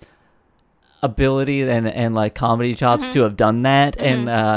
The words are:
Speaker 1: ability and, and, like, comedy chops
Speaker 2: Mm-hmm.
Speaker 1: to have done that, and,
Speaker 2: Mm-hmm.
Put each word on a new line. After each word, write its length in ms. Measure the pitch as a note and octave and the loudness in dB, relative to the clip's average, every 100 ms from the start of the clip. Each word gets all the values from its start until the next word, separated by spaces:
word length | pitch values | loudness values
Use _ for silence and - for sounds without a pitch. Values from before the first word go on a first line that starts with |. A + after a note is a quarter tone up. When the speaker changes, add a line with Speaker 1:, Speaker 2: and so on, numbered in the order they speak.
| _ _ _ _ _ _ _ _ _ _ | _ _ _ _ _ _ _ _ _ _
Speaker 1:
ability 600 | C3 A2 C3+ C3+ C#3 C#3 | -6 0 0 0 0 -2
and, 240 | C3 A#2+ A2+ | 0 0 -2
and, 260 | A#2 A#2 | -2 -2
like, 220 | A2+ G#2+ - | 0 -2 -2
comedy 400 | A#2+ A#2 A#2+ A2+ | 0 0 -2 0
chops 280 | B2+ A#2+ C4 | 0 0 0
Speaker 2:
Mm-hmm. 80 | |
Speaker 1:
to 80 | - | 0
have 120 | A2 G2+ | 0 2
done 280 | A2 A2+ | 0 2
that, 340 | C3 C#3 C#3+ - | 2 2 2 0
and, 280 | C3+ B2+ A#2+ | -2 -2 -2
Speaker 2:
Mm-hmm. 180 | A#2 A2 | 0 0